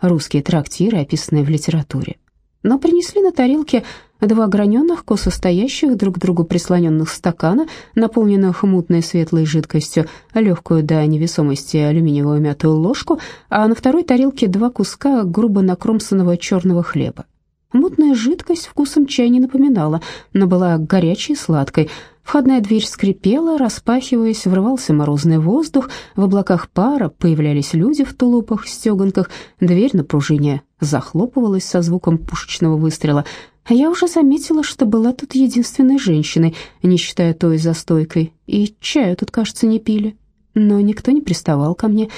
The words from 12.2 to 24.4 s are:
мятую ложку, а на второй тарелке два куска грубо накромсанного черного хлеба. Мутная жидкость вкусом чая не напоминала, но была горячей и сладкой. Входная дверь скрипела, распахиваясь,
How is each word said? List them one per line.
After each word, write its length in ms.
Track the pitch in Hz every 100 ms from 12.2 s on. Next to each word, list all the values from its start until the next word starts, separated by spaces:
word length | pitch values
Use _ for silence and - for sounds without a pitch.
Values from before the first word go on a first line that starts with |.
| 143 147
мятую 320 | 151 143 156
ложку, 460 | 156 170 277 - 302 - - _
а 180 | 208 214
на 80 |
второй 280 | 226 254 311
тарелке 460 | 349 247 269 269 220
два 200 | 190 240
куска 540 | - 196 - 277 262
грубо 400 | 190 170 226 196
накромсанного 760 | 185 180 - 226 - 196 180 175
черного 460 | - 190 180 175
хлеба. 420 | 170 147 131 - - _ _ _ _
Мутная 420 | 247 349 - 302
жидкость 520 | 254 226 339 - 339 -
вкусом 400 | - 285 - 277
чая 220 | - 240
не 120 | 247
напоминала, 640 | 254 262 277 226 151 160 - - -
но 140 | 196 190
была 320 | 180 180 165
горячей 560 | 156 190 165 185 -
и 20 | 285
сладкой. 540 | - 156 139 - 156 - - _
Входная 380 | - 294 262 262
дверь 240 | 202 220
скрипела, 720 | 214 - 196 190 190 254 330 311
распахиваясь, 920 | 247 - - 247 254 240 226 220